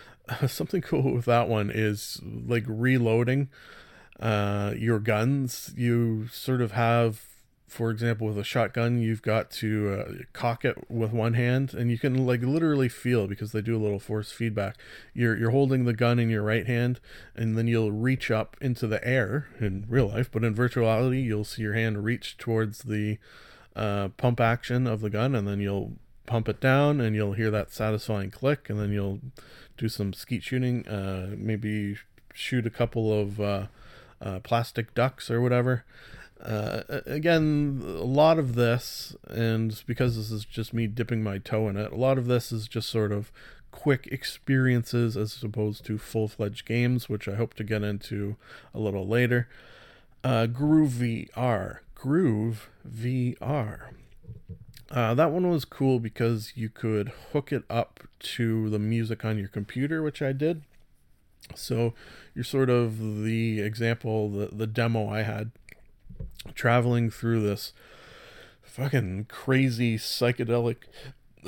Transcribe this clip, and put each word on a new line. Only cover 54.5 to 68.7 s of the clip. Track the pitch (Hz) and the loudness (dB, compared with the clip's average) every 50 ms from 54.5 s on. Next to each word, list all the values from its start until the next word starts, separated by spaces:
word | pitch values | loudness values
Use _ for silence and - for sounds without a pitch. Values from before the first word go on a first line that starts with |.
| - - - - - - - - | -18 -18 -18 -20 -20 -20 -14 -6
Uh, | - 127 117 110 117 | -2 0 2 2 4
that | 131 160 160 | 4 4 4
one | 147 185 180 180 | 4 2 2 2
was | 170 151 - | 2 0 -2
cool | - - - 135 135 131 120 | -4 -4 0 2 2 2 2
because | 117 110 - - 120 117 120 107 107 - - | 0 -4 -4 0 0 2 0 0 -4 -8 -8
you | 117 113 110 | -8 -8 -8
could | - - - 110 110 104 101 - - - - - | -6 -4 -2 0 0 0 -2 -4 -8 -16 -12 -4
hook | - 147 139 - | -4 -4 -2 0
it | 147 123 - - | -4 -4 -2 -2
up | - 117 - - - - - - _ - | -2 -2 -2 -2 -6 -20 -20 -20 _ -14
to | - - - - 117 113 110 113 110 107 | -12 -8 -4 -2 0 2 2 0 0 0
the | 107 107 | 0 0
music | 104 107 113 117 113 113 113 - - | 0 0 0 0 0 -2 -4 -4 -2
on | 110 107 107 | -2 -2 -2
your | 98 98 | -4 -4
computer, | - 104 101 - - 123 135 143 160 160 | -6 -6 -8 -6 -4 -2 -2 -2 -2 -2
which | 156 151 143 - | -2 -4 -4 -2
I | 151 135 | -2 -2
did. | 139 135 151 160 170 160 147 _ _ - - _ _ _ _ _ _ _ _ _ _ _ - - - | 0 2 0 0 0 -2 -6 _ _ -20 -20 _ _ _ _ _ _ _ _ _ _ _ -20 -18 -16
So | - - - 123 113 117 113 - - - - - - - - - | -12 -6 -2 0 0 0 0 -2 -6 -16 -20 -20 -20 -20 -12 -8
you're | - 120 | -8 -6
sort | - - 135 135 127 | -2 0 2 4 4
of | 123 120 120 113 110 110 110 110 107 104 107 | 4 4 4 2 0 -4 -4 -4 -2 -2 -2
the | 110 113 113 113 113 110 107 | 0 0 0 0 0 0 -2
example, | 101 107 107 113 117 113 117 - - 110 110 110 107 104 | -2 -4 -2 0 0 0 0 0 -2 -2 0 0 0 0
the, | 101 101 104 - - | -2 -2 -4 -4 -4
the | 104 113 | -4 -4
demo | 110 110 120 117 117 117 110 104 104 | -2 0 0 2 2 2 0 0 -2
I | 104 110 | -2 -2
had, | 107 110 107 107 110 117 - - - - - - - - - _ - - - - - - - - - - - | -2 -2 -2 -4 -6 -8 -10 -16 -20 -20 -20 -20 -20 -20 -20 _ -20 -18 -14 -12 -12 -12 -12 -14 -16 -14 -8
traveling | - - 117 120 123 117 123 120 120 117 113 | -2 2 4 4 4 4 4 2 2 2 0
through | - - - 117 117 113 | -2 -2 0 2 2 2
this | 104 101 101 - - - - - - - - - - - - - - - - - - - - _ | 2 0 0 -2 -6 -12 -14 -18 -20 -20 -20 -20 -20 -20 -20 -20 -20 -20 -20 -20 -20 -20 -20 _
fucking | _ - | _ -16